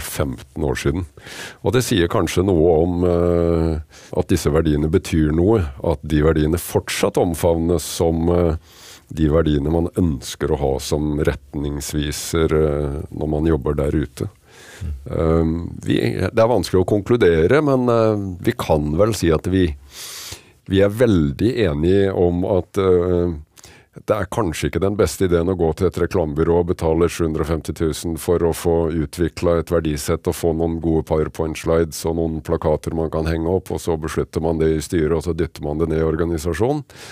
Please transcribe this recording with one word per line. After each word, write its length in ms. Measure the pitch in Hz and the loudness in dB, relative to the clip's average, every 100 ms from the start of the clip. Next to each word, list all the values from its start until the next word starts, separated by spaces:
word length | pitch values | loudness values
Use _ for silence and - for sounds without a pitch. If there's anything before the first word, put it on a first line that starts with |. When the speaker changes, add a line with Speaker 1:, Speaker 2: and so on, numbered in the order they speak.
Speaker 1:
femten 600 | - - 69 60 - 80 | -2 -4 -4 -6 -12 -6
år 120 | 76 - | -4 -2
siden. 300 | 71 78 - - - - - - | -2 -2 -6 -14 -18 -16 -16 -6
Og 80 | 98 | -2
det 100 | 120 | 0
sier 240 | 120 104 85 | 2 2 2
kanskje 380 | 110 82 90 | 2 0 0
noe 380 | 98 85 87 80 | 2 4 6 4
om, 220 | 87 87 | 2 2
eh, 760 | 87 87 87 85 85 82 82 78 76 - - - | 2 2 2 2 2 2 0 -2 -6 -18 -6 -6
at 100 | - | 0
disse 220 | 92 76 | 0 2
verdiene 380 | 78 80 73 78 | 2 2 0 2
betyr 420 | 87 - 80 76 | 0 0 0 2
noe, 320 | 80 92 113 76 - | 2 4 2 0 -4
at 160 | 87 78 76 | -4 -4 0
de 140 | 76 | 2
verdiene 380 | 78 76 76 87 | 4 4 2 0
fortsatt 560 | - 104 - - 101 147 | -2 -4 -2 -2 0 2
omfavnes 640 | 95 80 87 82 82 85 | 0 0 0 2 2 0
som, 480 | - - 82 82 85 | -2 -2 0 2 2
eh, 280 | 87 85 78 - - - - _ | 2 2 0 -8 -20 -20 -20 _
de 180 | 76 76 | -2 2
verdiene 440 | 82 78 73 73 | 2 2 2 0
man 160 | 82 87 - | 0 0 0
ønsker 520 | 85 65 - - 73 | 0 -2 -8 -6 -4
å 80 | 73 | -2
ha 200 | 69 67 | -2 -2
som 380 | - 76 76 73 | -4 -4 -2 -2
retningsviser, 1300 | 78 - - 76 71 73 - 76 73 - - 85 78 | -2 -2 -8 -8 -6 -6 -6 -4 -4 -6 -4 0 2
eh, 500 | 78 78 71 73 73 80 76 | 2 2 0 -4 -6 -10 -6
når 120 | 76 | -4
man 160 | 76 82 | 0 0
jobber 280 | 76 76 73 | 0 0 -2
der 200 | 73 76 | -2 -2
ute. 320 | 69 - - - _ - - - | -4 -6 -10 -10 _ -20 -20 -12
Speaker 2:
Mm. 80 | - - - | -10 -10 -6
Speaker 1:
Eh, 600 | 80 80 82 80 85 82 82 - | -2 2 2 2 -2 -6 -8 -2
vi, 100 | - 117 92 | 0 0 -2
det 180 | 92 110 | -2 2
er 140 | 113 | 2
vanskelig 320 | 110 - 95 | 2 2 2
å 40 | 92 | 2
konkludere, 760 | 107 95 120 101 80 82 143 | 0 2 4 4 4 4 4
men, 240 | 143 131 123 | 4 2 2
eh, 480 | 117 110 104 98 90 | 2 2 0 -4 -4
vi 100 | 113 | -4
kan 400 | - - 78 76 80 | -2 0 2 2 2
vel 160 | 107 | 2
si 160 | 107 82 | 2 2
at 120 | 78 | 2
vi, 260 | 92 92 85 71 - - - - - - - _ - | 2 2 2 -2 -12 -18 -16 -16 -16 -18 -20 _ -2
vi 120 | 95 | 2
er 100 | 101 | 2
veldig 640 | 110 120 90 71 67 107 117 90 | 4 4 4 2 2 0 2 0
enige 440 | 73 85 98 98 | 2 2 4 2
om 300 | 95 90 87 | 2 2 2
at, 320 | 92 92 - 101 | 0 0 0 0
eh, 560 | 95 90 90 87 87 80 - - - - _ | 2 4 2 0 0 -4 -12 -20 -20 -20 _
det 160 | - - | -10 -2
er 160 | 104 92 | -2 -2
kanskje 400 | - 90 - 73 | -2 -2 -2 -4
ikke 120 | 85 | -2
den 140 | 98 104 | -2 2
beste 320 | 90 - 92 | 0 0 2
ideen 180 | 85 87 | 2 2
å 80 | 90 | 0
gå 120 | 80 76 | 0 0
til 100 | 90 | -2
et 80 | |
reklamebyrå 600 | 87 85 92 78 73 80 85 | 0 -2 0 0 0 2 2
og 80 | 87 | 0
betale 400 | 90 82 80 85 | -2 0 2 2
sju 200 | - 82 | 0 -2
hundre 140 | 78 | -2
og 40 | 76 | -2
femti 260 | 80 - | -4 -6
tusen 440 | 76 80 73 87 78 | -4 -4 -4 -6 -6
for 220 | - 82 | -2 0
å 100 | 82 | 0
få 380 | 78 85 82 82 | 0 0 0 0
utviklet 680 | 82 73 - 82 - 87 85 | -2 -4 -2 -4 0 0 0
et 100 | - | 0
verdisett 560 | 85 80 73 - 82 90 | -2 0 -4 -2 -2 -2
og 80 | |
få 160 | - 85 | -2 -2
noen 280 | 80 82 82 | 0 -2 -2
gode 220 | 82 80 - | 0 0 0
PowerPoint-slides 960 | 80 76 - 80 76 82 82 82 - 82 | -2 -2 -4 -6 -4 0 0 0 -4 -4
og 100 | 82 | -2
noen 240 | 82 80 | -2 -4
plakater 500 | - 82 80 73 78 | -4 -2 0 -2 -2
man 160 | 80 80 | -4 -2
kan 160 | 80 80 | -2 -2
henge 200 | 82 82 | -2 0
opp, 240 | 92 - | -2 -2
og 80 | 82 | -6
så 160 | - 80 | -4 -4
beslutter 460 | 80 78 67 82 | -4 -4 -4 -2
man 160 | 80 80 | -2 0
det 140 | 78 78 | 0 0
i 20 | |
styret, 320 | - 87 76 | -2 -2 0
og 80 | 82 | 0
så 140 | 87 82 | -2 -4
dytter 260 | 78 - | -4 -6
man 160 | 76 76 | -6 -2
det 100 | 82 | 0
ned 100 | 80 | 0
i 80 | 80 | 0
organisasjonen. 720 | 78 85 82 85 82 120 147 - - - | 0 -2 -2 -4 -2 -2 -2 -8 -18 -20